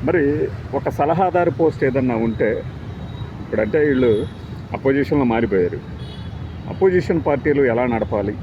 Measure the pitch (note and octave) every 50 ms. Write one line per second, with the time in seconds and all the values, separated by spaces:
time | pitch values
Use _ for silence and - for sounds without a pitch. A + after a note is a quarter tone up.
0 | B2 C#3+ E3 F3 C#3+ C#3+ D3 D#3 D#3 - - - - - - C#3 C3+ D3 C3 -
1 | D3 C#3+ - E3 G3 F3+ E3+ F3+ F3 E3+ - - E3 D#3 - - D3+ C3+ B2 C3+
2 | B2+ B2+ A#2+ A2 A2+ A#2 A2 - B2 G#2+ - - - - - - - - - -
3 | - - - - - - - - - - - G#2+ A2 G#2+ - D#3 D3+ D3+ C#3 B2+
4 | B2+ A#2+ G#2+ G#2 C#3+ - - - - - - - - - - - - C3+ C#3 C#3
5 | C#3 - D#3 D3 C3+ A#2+ A2+ A#2 A#2 G#2+ G2+ F#2+ F2 F2 - F2+ - - - -
6 | - - - - - - - - - - - - - - - - F#3+ F#3+ F3+ F3+
7 | D#3+ - F#3+ D#3+ C#3 D#3+ C#3+ C3+ B2 D3+ C#3+ C#3+ C#3 B2 A2+ A#2 B2 B2+ A#2 A2+
8 | G#2+ G2+ A2+ G#2 G2 G2+ G#2 G2